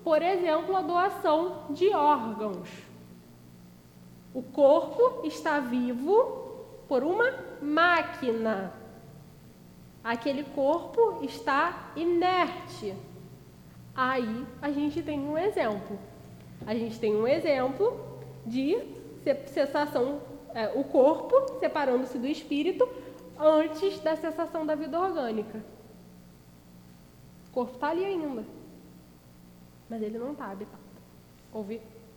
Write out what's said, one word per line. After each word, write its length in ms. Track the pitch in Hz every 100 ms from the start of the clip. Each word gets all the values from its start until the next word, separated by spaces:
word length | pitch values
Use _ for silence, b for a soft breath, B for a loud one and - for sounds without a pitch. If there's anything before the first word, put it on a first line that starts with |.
por 180 | - 302
exemplo, 540 | 330 381 349 311 339 381
a 60 |
doação 840 | 311 349 381 - 349 302 359 - -
de 200 | 285 381
órgãos. 800 | 370 294 294 226 208 214 180 175 - - - - - - - - - - - - - - - -
O 80 | 262
corpo 840 | 254 - 277 320 - - 494 - 320
está 340 | - 330 294
vivo 840 | 247 247 247 240 285 415 523 - - - - - -
por 160 | 269
uma 300 | 285 381 494 523 - -
máquina. 1080 | 285 302 349 339 302 - 254 226 220 196 190 - - - - - - - - - - - - -
Aquele 420 | 226 233 294 269
corpo 760 | 294 - 269 339 - - 453 349
está 680 | 277 - - 277 330 359 -
inerte. 1040 | 285 339 339 359 370 330 - - - 208 190 - - - - - - - - -
Aí 520 | - 254 262 233 226 277 -
a 100 | 294
gente 300 | 285 294 302
tem 180 | 320 294
um 180 | 277 311
exemplo. 600 | 381 403 247 202 - 202 - - - - - - -
A 80 |
gente 240 | 226 226 226
tem 160 | 220
um 140 | 214 226
exemplo 720 | 311 330 269 254 269 427 - - - - - 233
de 340 | 240 269 427 587 - - -
ce-, 240 | - 269 -
cessação, 720 | - 277 302 294 294 254 285 - - -
é, 140 | 233 214
o 160 | 240 277
corpo 760 | - 262 - - 523 539 -
separando-se 580 | 339 311 277 247 262 277
do 100 | 254
espírito 600 | 311 - 285 311 381 508 B B B - -
antes 640 | 302 311 311 311 392 392
da 160 | 311 320
cessação 500 | 330 320 330 330 311
da 100 | 302
vida 220 | 302 320
orgânica. 640 | 381 339 247 220 208 220 - - - - - - - - - - - - - - - - - - -
O 20 |
corpo 260 | - 247 -
tá 120 | 294
ali 160 | 330 392
ainda, 400 | 370 302 247 208 - - - - - - - - - - - - - -
mas 120 | 226
ele 160 | 214 226
não 180 | 247 294
tá 160 | 233
habitado. 260 | 196 208 - - - - - - - -
Houve 300 | 220 202 226 - - -